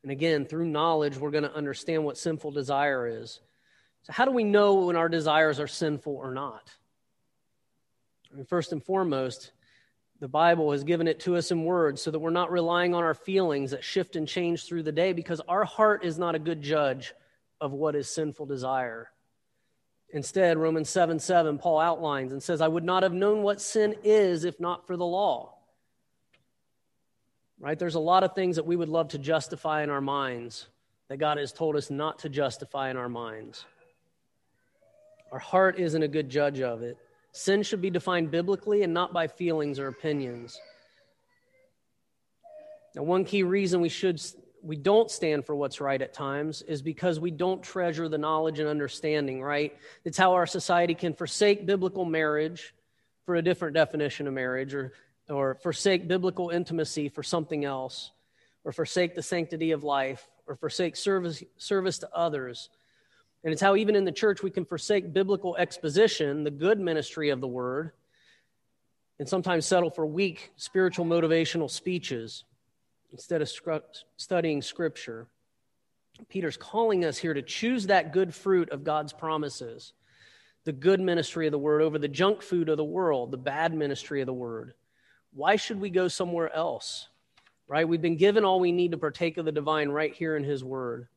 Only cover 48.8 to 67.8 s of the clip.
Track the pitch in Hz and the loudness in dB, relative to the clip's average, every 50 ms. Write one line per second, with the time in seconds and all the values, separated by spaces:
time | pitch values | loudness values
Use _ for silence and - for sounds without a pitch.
48.8 | 143 131 - - - 156 151 151 143 135 131 131 131 143 147 147 151 147 - - | -4 -4 -6 -4 -2 0 0 0 0 -2 -4 -6 -4 -2 -2 0 -2 -2 -6 -12
49.8 | - - - _ _ 170 - - 190 185 185 180 170 156 - 185 - - 180 175 | -20 -20 -20 _ _ -6 2 4 4 6 6 4 2 2 -2 -4 0 2 4 4
50.8 | 175 170 165 - - 170 151 - 175 151 - - 208 208 202 202 202 170 202 196 | 4 2 0 -2 -2 -4 -4 -4 -6 -8 0 4 4 4 4 4 2 -2 0 0
51.8 | 180 185 190 190 180 170 160 160 156 151 151 151 156 160 175 170 - - _ _ | 0 -2 -2 -4 -4 -2 0 0 0 0 0 0 -2 -2 -4 -10 -16 -20 _ _
52.8 | _ _ _ _ _ _ _ _ _ - 175 170 160 180 180 170 175 160 143 160 | _ _ _ _ _ _ _ _ _ -2 0 2 2 2 0 0 -2 -2 4 2
53.8 | 156 156 - 156 147 139 - - 147 139 135 131 127 127 127 131 135 135 135 143 | 2 2 2 -2 -2 -2 -2 -4 -6 -6 -4 -4 -2 -2 -2 -4 -4 -6 -6 -8
54.8 | 131 131 - - _ _ _ _ _ - 151 139 139 135 131 - - 175 151 - | -8 -8 -12 -18 _ _ _ _ _ -6 -2 -2 0 -2 -2 -2 -4 -4 -4 2
55.8 | - 202 190 175 185 160 185 185 180 185 180 - 180 170 170 175 175 - 165 165 | 2 4 4 4 2 0 0 2 2 0 0 -2 -4 -2 -2 -2 -2 -2 -2 -2
56.8 | 156 - - 156 147 143 - - 139 - - 170 165 - 160 147 143 143 135 131 | -2 -2 -4 -4 -6 -6 -6 -8 -6 -2 -2 -2 -2 -2 -4 -4 -4 -4 -4 -6
57.8 | 131 131 - - - - _ _ _ _ _ _ _ _ _ _ _ 151 131 - | -6 -8 -10 -12 -14 -16 _ _ _ _ _ _ _ _ _ _ _ -10 -4 -4
58.8 | 160 - - 185 180 170 175 170 156 - 185 175 165 156 170 156 165 160 160 147 | -4 -2 0 0 0 0 -2 -8 -6 -4 -2 -2 -2 -4 -4 -2 0 0 0 0
59.8 | 147 147 143 139 135 135 135 123 - _ _ _ _ - 143 - - 147 - - | 0 0 0 0 0 -2 -4 -8 -14 _ _ _ _ -12 -12 -6 -6 -6 -2 0
60.8 | 185 170 156 - - 202 196 190 180 170 156 - - - _ _ - - 208 196 | -2 -2 -2 -2 -2 0 0 0 0 -2 -6 -8 -12 -18 _ _ -4 -2 0 0
61.8 | 185 190 165 - - - - 170 170 165 151 143 131 123 120 - - - _ _ | 0 0 -4 -4 -10 -8 -2 0 0 0 0 -2 -6 -8 -10 -14 -16 -18 _ _
62.8 | _ _ _ _ _ _ _ _ _ _ _ _ - 160 156 151 190 196 196 202 | _ _ _ _ _ _ _ _ _ _ _ _ -4 -4 -2 2 4 4 4 4
63.8 | 220 202 214 202 196 180 156 - - 214 196 - - 190 185 190 175 - 180 156 | 4 4 4 4 2 2 0 2 2 2 2 0 -4 -4 -4 -4 -6 -4 -6 -8
64.8 | - - 214 196 185 170 147 185 196 190 202 185 190 180 170 170 175 170 - - | -2 0 0 0 0 0 0 0 2 2 0 0 0 -4 0 -2 -2 -2 -2 -6
65.8 | - 156 143 185 220 220 214 - 156 143 143 151 151 151 143 139 160 190 226 208 | -6 0 4 6 4 4 4 0 -2 -2 0 -2 -2 -4 -4 0 2 2 2 2
66.8 | 190 175 160 156 139 - - 165 143 147 139 127 135 131 120 127 123 123 127 143 | 2 -2 -2 -2 -2 -4 -6 -2 0 0 0 0 -4 -6 -4 -4 -4 -4 -4 -4